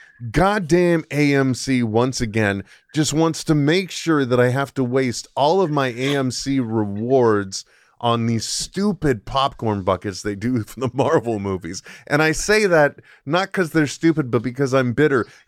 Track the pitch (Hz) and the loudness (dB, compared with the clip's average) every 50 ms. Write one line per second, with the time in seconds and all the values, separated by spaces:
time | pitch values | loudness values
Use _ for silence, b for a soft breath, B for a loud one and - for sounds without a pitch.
0 | b b b - 120 113 - 151 180 196 208 214 175 135 165 180 180 175 170 160 | b b b -14 -12 -4 0 0 2 2 2 0 0 2 2 4 4 4 2 0
1 | 147 - 139 147 147 143 139 139 135 131 123 - - 139 131 123 120 110 104 113 | 0 -2 -2 0 2 4 4 4 2 2 0 -2 -2 -2 0 0 0 0 2 2
2 | 123 135 127 - 123 107 101 110 107 101 98 98 b b b b b _ - 151 | 0 0 0 -4 -4 -2 0 0 2 2 0 -2 b b b b b _ -2 -2
3 | 151 - 139 156 160 165 156 - - - 156 147 139 147 170 196 190 165 - - | -2 0 0 2 2 0 0 -2 -2 0 2 2 2 2 2 0 0 -4 -8 -6
4 | - 165 156 143 135 117 127 123 123 127 123 139 139 131 - 135 131 120 127 135 | -2 0 0 0 2 2 2 2 4 2 2 0 -4 -4 -2 -4 -2 0 0 0
5 | 135 123 110 - - - _ 120 139 151 180 196 185 151 151 143 135 127 110 123 | 0 -2 -4 -6 -10 -8 _ 0 2 2 2 2 0 0 0 0 0 -2 -2 -2
6 | 131 139 143 139 131 127 123 - - 139 139 135 120 110 113 110 107 101 98 104 | -2 -2 0 0 -2 -2 -4 -4 -4 -2 -2 -2 -2 0 0 -2 -2 -2 -4 -4
7 | 113 123 135 131 120 113 107 101 98 95 95 - b b b b b b b - | -2 2 2 4 4 4 4 2 0 -4 -8 -12 b b b b b b b -4
8 | 120 120 117 117 113 117 117 110 - - - - - - - 185 202 208 180 - | -2 0 0 0 0 0 -2 -2 -4 -6 -6 -8 -8 -8 -6 -2 -2 -2 -2 -2
9 | 156 143 123 98 - - 127 135 135 131 - - 117 110 104 98 90 98 92 90 | -2 -2 -2 -2 -6 -4 -2 0 0 -2 -2 -4 -4 -2 -2 -2 0 -2 -2 -2
10 | - 104 92 - - 104 104 98 107 123 131 117 101 - - 113 131 123 - 135 | -4 -6 -8 -6 -6 -8 -6 -4 -4 -2 -2 -2 -4 -6 -8 -8 -6 -4 -2 -2
11 | 123 139 165 143 110 117 110 101 98 98 95 90 82 82 95 - B B B B | 0 2 0 0 0 -2 -4 -4 -4 -4 -4 -6 -6 -10 -12 -12 B B B B
12 | B - 147 147 160 160 156 - - - 214 220 214 185 175 156 147 143 - - | B -2 0 0 2 0 0 -2 0 0 2 2 2 4 4 4 4 2 0 -4
13 | b b b b b 139 160 180 196 190 - 196 180 151 - 160 147 131 - - | b b b b b -2 -2 -2 -2 -2 -2 -4 -2 0 2 2 2 0 0 0
14 | 165 165 156 156 139 120 120 117 107 127 120 135 143 123 131 135 127 123 113 135 | 2 2 2 2 0 -2 -2 -2 -2 -4 -4 -4 -2 0 2 2 2 2 2 2
15 | 151 147 139 117 101 B B B B | 2 4 2 0 0 B B B B